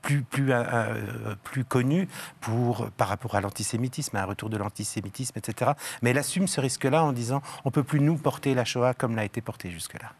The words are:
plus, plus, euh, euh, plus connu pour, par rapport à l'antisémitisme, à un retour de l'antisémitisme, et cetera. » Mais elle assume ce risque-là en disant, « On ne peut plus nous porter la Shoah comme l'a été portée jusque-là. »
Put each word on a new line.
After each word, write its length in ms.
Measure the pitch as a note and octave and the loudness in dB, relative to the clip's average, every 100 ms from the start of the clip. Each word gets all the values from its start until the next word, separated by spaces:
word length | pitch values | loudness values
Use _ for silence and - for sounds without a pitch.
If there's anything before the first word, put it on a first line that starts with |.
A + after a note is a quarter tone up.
plus, 200 | - C#3+ | 2 2
plus, 320 | B2 C#3 C3+ | 2 0 4
euh, 100 | B2 | 4
euh, 720 | A#2 A#2+ A2 A2 G#2 A#2 A2 G2+ | 4 2 0 -2 -4 -6 -6 -8
plus 220 | - C3+ B2 | -6 -4 2
connu 420 | B2+ B2+ E3 F#3 - - - | 2 4 2 0 -6 -14 -10
pour, 500 | - A2+ A#2+ A2+ A2+ | -2 2 2 0 -4
par 180 | - G2+ | -2 0
rapport 260 | G2+ - G2+ | 0 0 -2
à 60 | |
l'antisémitisme, 720 | G2+ - G#2+ A2+ B2+ C#3 D3 G2+ | -2 -4 -4 -2 -2 -4 -4 -2
à 60 | |
un 40 | F#2+ | -4
retour 240 | G2+ G#2+ | -4 -4
de 60 | A2 | -4
l'antisémitisme, 800 | G#2 - G#2 - G2 - C3 - | -4 -6 -6 -6 -8 -6 -6 -6
et 40 | - | -8
cetera. » 300 | G#2+ B2 D3+ - - | 0 0 0 -6 0
Mais 100 | A#2 | 2
elle 60 | C3+ | 2
assume 300 | C#3 F#3+ F#3+ | 0 0 0
ce 140 | - | 2
risque-là 420 | C3+ - C3+ D3+ | 0 2 4 4
en 80 | D#3 | 4
disant, « 300 | B2 A#2 C3+ - - - | 2 -2 -2 -4 -6 0
On 40 | |
ne 40 | |
peut 100 | - | 0
plus 160 | C3 D3+ | 2 4
nous 160 | D3 D#3+ | 4 4
porter 380 | D3+ - C#3 | 0 0 2
la 100 | C3 | 2
Shoah 300 | A#2 B2 B2 | 2 2 2
comme 240 | B2 B2 A2+ | 2 0 0
l'a 80 | G#2 | -2
été 160 | - | -4
portée 280 | A2 - F2+ | -8 -10 -10
jusque-là. » 440 | E2+ - - - | -10 -10 -12 -16